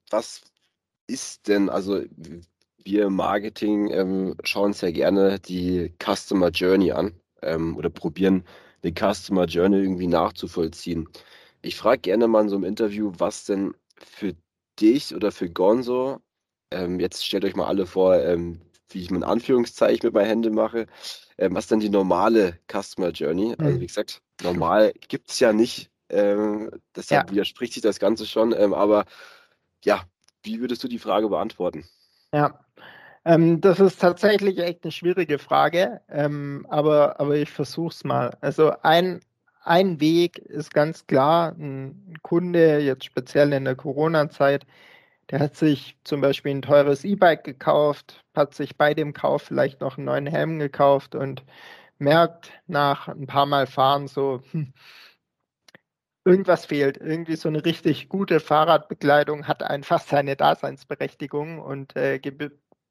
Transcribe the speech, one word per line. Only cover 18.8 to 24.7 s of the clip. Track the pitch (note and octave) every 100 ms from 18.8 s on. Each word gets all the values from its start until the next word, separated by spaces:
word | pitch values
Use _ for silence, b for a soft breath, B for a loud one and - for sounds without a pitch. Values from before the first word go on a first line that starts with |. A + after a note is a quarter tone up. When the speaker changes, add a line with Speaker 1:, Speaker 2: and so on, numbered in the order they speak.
| _
Speaker 1:
wie | G2
ich | F2
mein | F2+
Anführungszeichen | - A2 - B2+ A#2+ - A2 A2+ A#2
mit | A2+
meinen | G#2
Händen | A2+ A2+ G#2+
mache, | A2 A2+ G#2+ B B B B B
ähm, | F#2
was | F2+ -
denn | A2
die | G#2+
normale | G2+ F#2+ F2 G#2 A2+ F#2+ E2+ -
Customer | G2+ G2 - F2+
Journey, | - D2+ E2+ A2 A#2
also | D#3
Speaker 2:
Hm. | C3+
Speaker 1:
wie | F2
gesagt, | - G#2+ - _ -
normal | F2+ F2+ E2+